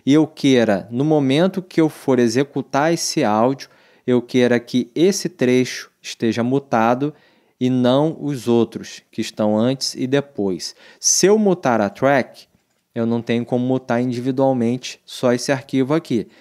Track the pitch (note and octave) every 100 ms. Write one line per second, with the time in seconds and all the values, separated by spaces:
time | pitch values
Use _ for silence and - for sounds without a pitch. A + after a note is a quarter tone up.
0 | - D3 D3+ - C#3 B2+ A2 G2 G#2 A#2+
1 | D3+ D3+ C3+ C#3 F#3+ F#3+ F3+ - D#3 -
2 | - B2+ A#2+ A#2 C#3 C#3+ B2 C3+ D#3 E3+
3 | - - A#2 G#2+ B2 C#3 - _ _ _
4 | - B2 A#2+ B2+ B2 A#2+ A#2+ B2+ - -
5 | F3+ G3 E3+ - B2 B2+ B2 - - _
6 | - - A#2 A2 A#2+ C#3 C#3 A#2 A2+ B2
7 | D3 - _ _ _ - B2+ B2+ B2 C3
8 | D#3 - D3 C#3 A2 A#2 A2 G#2 F#2 -
9 | _ - G#2+ - G#2+ G#2+ A#2 C#3 - -
10 | C3 C#3 C#3 - G2+ F2 - - - -
11 | - - F3+ A3 G3+ F3 C3+ A2+ G2+ -
12 | C3+ C#3 - - - _ _ _ _ A#2
13 | A#2 A#2 A2+ A#2 A#2 B2 B2+ C3 - A#2
14 | B2+ A#2+ B2 C3 C3+ B2+ A#2 B2+ - -
15 | - - B2+ B2 - C3+ - C3+ C3 D#3+
16 | D#3+ A#2 F#2 _